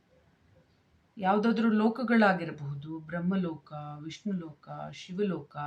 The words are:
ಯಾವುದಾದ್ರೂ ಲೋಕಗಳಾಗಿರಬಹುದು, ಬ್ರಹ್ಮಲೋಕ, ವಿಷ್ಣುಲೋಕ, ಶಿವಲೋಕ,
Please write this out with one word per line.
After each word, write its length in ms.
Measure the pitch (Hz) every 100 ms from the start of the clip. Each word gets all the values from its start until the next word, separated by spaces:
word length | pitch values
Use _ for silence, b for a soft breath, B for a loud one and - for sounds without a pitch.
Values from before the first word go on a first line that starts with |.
| _ _ _ _ _ _ _ _ _ _ _ -
ಯಾವುದಾದ್ರೂ 500 | 185 208 220 226 226
ಲೋಕಗಳಾಗಿರಬಹುದು, 1300 | 214 220 226 233 233 208 175 165 147 143 143 156 160
ಬ್ರಹ್ಮಲೋಕ, 760 | 156 170 175 190 175 156 - 151 147 147
ವಿಷ್ಣುಲೋಕ, 640 | 156 156 208 190 165 143 - 147 151
ಶಿವಲೋಕ, 640 | 143 - 180 208 165 139 147